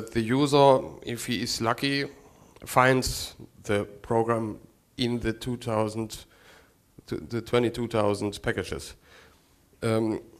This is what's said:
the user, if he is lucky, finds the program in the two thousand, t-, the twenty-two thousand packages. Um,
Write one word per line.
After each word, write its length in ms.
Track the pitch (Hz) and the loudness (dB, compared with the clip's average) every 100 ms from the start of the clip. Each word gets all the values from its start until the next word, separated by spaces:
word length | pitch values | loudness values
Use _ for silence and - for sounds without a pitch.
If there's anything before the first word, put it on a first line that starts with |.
| 110 | 2
the 100 | 117 | -2
user, 580 | 113 131 147 143 139 131 78 - | 0 2 4 8 8 6 2 -10
if 240 | - 117 - | -10 -8 -4
he 160 | 113 | -4
is 180 | 120 - | -4 -2
lucky, 440 | 113 120 139 139 139 - - - - - - | 0 0 -2 -2 -4 -10 -20 -20 -20 -18 -2
finds 680 | - 127 131 123 - - - - - | 4 6 6 2 -4 -8 -14 -20 -10
the 220 | - 101 104 - | -2 -2 -2 -8
program 580 | - 117 113 117 110 98 - _ _ - | -2 0 2 0 -2 -8 -16 _ _ -4
in 220 | 120 120 | -2 -2
the 140 | 110 | -2
two 240 | 113 - 120 | -4 -6 -6
thousand, 680 | - 107 110 107 110 - - _ - - - _ _ - - | -2 0 0 -4 -8 -10 -18 _ -20 -20 -20 _ _ -20 -10
t-, 80 | - | -8
the 260 | 76 117 | -6 -8
twenty-two 460 | - 120 120 120 117 | 0 2 2 0 -2
thousand 520 | 113 104 101 104 101 | 2 2 0 -2 -4
packages. 540 | 120 104 90 73 - - _ - - _ _ _ _ _ | -4 -4 -4 -8 -10 -18 _ -20 -20 _ _ _ _ _
Um, 400 | 117 110 110 107 - - | -2 0 0 -2 -8 -20